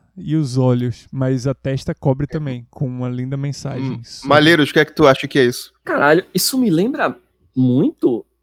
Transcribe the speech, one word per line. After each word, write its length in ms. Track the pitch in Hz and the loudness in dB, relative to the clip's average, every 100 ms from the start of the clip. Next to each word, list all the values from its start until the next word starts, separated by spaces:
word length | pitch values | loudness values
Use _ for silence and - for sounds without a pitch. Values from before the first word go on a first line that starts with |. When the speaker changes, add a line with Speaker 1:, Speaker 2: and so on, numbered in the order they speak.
| _ 185 | _ -12
Speaker 1:
e 180 | 151 156 | -4 -2
os 220 | 135 131 | 0 2
olhos, 500 | 127 123 123 - - | 2 2 -2 -8 -10
mas 360 | 135 131 131 135 | -4 -2 -2 -4
a 60 | |
testa 420 | - 139 135 - - | -6 -6 -6 -6 -4
cobre 320 | 143 135 143 | -2 -2 -4
também, 400 | 160 143 123 117 | -6 -8 -10 -12
com 160 | - 135 | -8 -8
uma 220 | 127 127 | -6 -6
linda 300 | 123 131 139 | -6 -6 -6
mensagem 540 | 143 135 143 131 135 | -6 -8 -10 -8 -8
Speaker 2:
Hum, 80 | 120 | -8
Speaker 1:
sobre 240 | - - 139 | -12 -6 4
Speaker 2:
Malheiros, 420 | 147 151 165 135 | 6 6 4 4
o 40 | |
que 60 | 156 | 2
é 40 | 147 | 0
que 80 | |
tu 140 | - 143 | 4 4
acha 180 | 131 135 | 4 0
que 100 | 147 | 2
é 60 | 123 | 2
isso? 260 | - - _ - | 0 -12 _ -6
Speaker 3:
Caralho, 400 | 302 143 165 - | 0 4 2 0
isso 240 | 185 - 262 | -4 -2 0
me 100 | 226 | 2
lembra 460 | 160 226 294 165 - _ _ _ 127 | 2 0 -2 -4 -6 _ _ _ 0
muito, 680 | 127 127 254 - 151 110 - _ | 2 2 0 0 -2 -2 -8 _